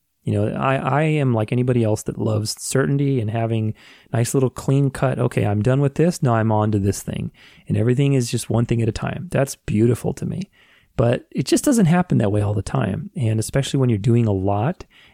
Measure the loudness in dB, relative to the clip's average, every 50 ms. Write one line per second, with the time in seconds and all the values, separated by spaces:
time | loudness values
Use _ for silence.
0 | _ _ _ _ _ -2 0 0 0 0 -2 -2 -2 0 0 -2 -2 -2 0 0
1 | 0 0 0 2 2 2 2 0 0 0 0 0 0 2 2 2 2 2 0 0
2 | -2 -6 -6 -4 -2 -2 0 -2 -2 -4 -6 -8 -6 -2 0 0 0 2 0 0
3 | 0 0 0 0 -2 -2 -2 -2 -2 0 0 0 -2 -2 -4 -6 -12 -20 -20 -20
4 | -10 _ -2 -2 0 0 2 2 0 0 -2 -4 -2 0 2 2 2 0 0 0
5 | -2 -2 0 0 -2 -2 0 0 0 0 0 0 2 2 2 2 2 0 2 2
6 | 2 2 2 0 0 2 2 2 2 2 2 2 2 2 2 2 2 0 -2 -2
7 | -6 -8 -6 -6 -6 -8 -10 -14 -20 -20 -20 -14 _ -4 -2 0 0 2 2 2
8 | 2 2 2 0 0 -2 -4 -6 -4 -2 0 0 0 0 0 0 0 -2 -2 -2
9 | -4 -6 -6 -8 -8 -4 -2 -2 -2 -2 -4 -8 _ -2 0 2 2 2 2 0
10 | -2 -6 -6 -6 -6 -6 -6 -6 -8 -10 _ _ _ _ _ _ _ _ _ 0
11 | 0 2 0 -2 -4 _ -6 -6 -2 0 0 0 2 2 2 4 4 4 4 2
12 | 2 2 0 0 2 2 0 0 0 0 -2 -4 -4 -4 -2 -2 -2 -2 -4 -6
13 | -8 -8 -6 -4 -2 0 0 -2 -2 -2 -2 -2 -2 0 0 0 2 2 0 2
14 | 2 2 2 4 4 2 0 0 0 0 0 0 0 -2 -4 -6 -10 -20 _ _
15 | -20 _